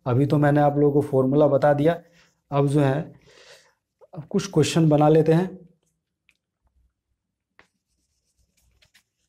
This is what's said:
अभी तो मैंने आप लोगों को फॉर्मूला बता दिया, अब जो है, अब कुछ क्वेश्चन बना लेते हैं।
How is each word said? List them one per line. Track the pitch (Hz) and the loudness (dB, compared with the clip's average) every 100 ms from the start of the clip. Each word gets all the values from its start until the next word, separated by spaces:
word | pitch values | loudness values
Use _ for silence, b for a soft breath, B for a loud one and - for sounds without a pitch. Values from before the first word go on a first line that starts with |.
| 131 | -4
अभी | 123 143 | -2 0
तो | 151 | 0
मैंने | 147 147 | 2 2
आप | 147 143 | 2 2
लोगों | 147 | 0
को | 143 143 | 0 -2
फॉर्मूला | 135 131 143 147 | -2 0 2 2
बता | 135 147 | 2 0
दिया, | 143 151 170 b b b b - | 2 0 -2 b b b b -8
अब | 143 143 | -4 0
जो | 147 | 0
है, | 139 139 170 b b b b b b b _ _ - | 0 -2 -8 b b b b b b b _ _ -20
अब | 170 - | -20 -8
कुछ | 196 - | -8 -4
क्वेश्चन | 160 143 170 160 | -2 0 0 2
बना | 147 151 | 2 2
लेते | 156 151 | 2 2
हैं। | 165 185 - - _ _ _ _ _ _ _ _ _ _ _ _ _ _ _ _ _ _ _ _ _ _ _ _ _ _ _ _ _ _ _ _ _ _ _ | 0 -2 -10 -20 _ _ _ _ _ _ _ _ _ _ _ _ _ _ _ _ _ _ _ _ _ _ _ _ _ _ _ _ _ _ _ _ _ _ _